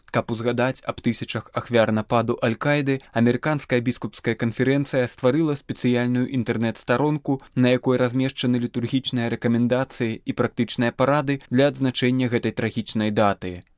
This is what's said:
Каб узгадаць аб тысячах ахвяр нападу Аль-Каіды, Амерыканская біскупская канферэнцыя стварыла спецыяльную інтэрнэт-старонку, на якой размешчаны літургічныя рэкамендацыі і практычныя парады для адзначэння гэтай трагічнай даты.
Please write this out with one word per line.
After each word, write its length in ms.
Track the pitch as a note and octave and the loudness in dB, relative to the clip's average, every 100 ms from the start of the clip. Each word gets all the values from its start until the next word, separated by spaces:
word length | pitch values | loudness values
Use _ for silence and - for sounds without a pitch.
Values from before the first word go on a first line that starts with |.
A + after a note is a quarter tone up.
| - | -4
Каб 160 | A#2+ - | -4 -2
узгадаць 560 | A2+ A#2 A#2 B2+ - - | -4 -2 0 -2 -2 -8
аб 160 | - | -4
тысячах 480 | B2 A#2 - A#2+ - - | -2 -4 -6 -8 -6 -8
ахвяр 320 | - A#2 A2 | 0 2 2
нападу 480 | G#2+ G#2+ A#2+ A2+ A#2+ B2 | 2 0 0 0 0 0
Аль-Каіды, 560 | A2 D3 D3 C#3 C3+ - | 0 0 0 0 -2 -2
Амерыканская 680 | A#2 A#2+ B2 D#3 D3 - B2 | 2 2 2 0 -2 0 0
біскупская 560 | A#2+ A#2+ A2 - - A2+ | 0 -4 -8 -6 -4 -2
канферэнцыя 720 | A#2 A2 B2+ C#3 C#3 C#3 B2 | -2 0 2 2 0 0 -2
стварыла 460 | - B2+ C#3+ D#3+ C#3+ | 0 0 2 0 -2
спецыяльную 720 | - B2 C3 A#2+ B2 B2 B2 | -6 -2 2 2 2 0 0
інтэрнэт-старонку, 1120 | C3+ A2 A2 A2+ A2 - B2 D3 D3+ - C#3 - - | -2 -2 0 0 -2 0 2 2 0 -2 -4 -2 2
на 180 | B2 | 4
якой 240 | B2+ C3 B2+ | 4 2 2
размешчаны 640 | B2 B2+ C3 - B2 B2 | 2 0 -2 -2 -2 0
літургічныя 720 | A#2+ B2+ A#2 C3+ - B2 A#2 | -2 -4 -2 -2 -2 -2 -2
рэкамендацыі 880 | A#2 A#2+ A#2 A#2+ B2+ C3 - A#2 A2+ | -2 0 2 2 0 -2 -4 -4 -4
і 160 | - - | -8 -2
практычныя 560 | A#2 - A2 - A#2 | -2 0 -4 0 -2
парады 480 | - C3 D3 C#3 C#3 - | 2 2 2 0 -4 -2
для 240 | B2 C#3+ | 2 2
адзначэння 560 | C3 C3 - B2+ C3 B2 | 2 -2 0 0 2 0
гэтай 240 | A2+ A2+ | 0 -2
трагічнай 560 | - A2+ A#2 - A2 G#2+ | -2 -4 -4 -6 -2 0
даты. 540 | G#2+ G2+ G2 F#2 F2+ - | 2 2 2 -6 -12 -16